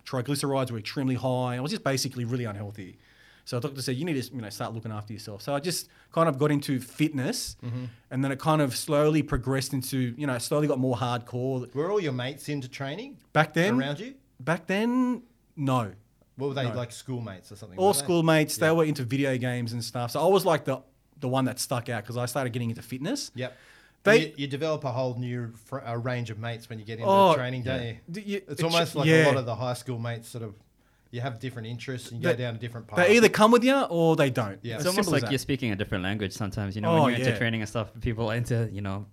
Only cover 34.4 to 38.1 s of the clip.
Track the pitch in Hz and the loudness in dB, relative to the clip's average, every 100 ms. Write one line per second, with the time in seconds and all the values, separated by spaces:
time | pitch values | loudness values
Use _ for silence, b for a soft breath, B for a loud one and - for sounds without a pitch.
34.4 | 104 - 117 110 180 196 185 151 113 131 | -4 -6 -8 -2 0 2 2 2 2 -2
35.4 | - 139 117 98 101 98 92 104 98 - | -2 -2 -2 -2 -2 -2 -2 -2 -4 -4
36.4 | 101 110 101 104 135 160 135 120 127 110 | -4 -4 -4 -2 2 4 4 4 0 0
37.4 | 117 113 104 117 104 113 120 | 0 -2 -4 -4 -6 -4 -4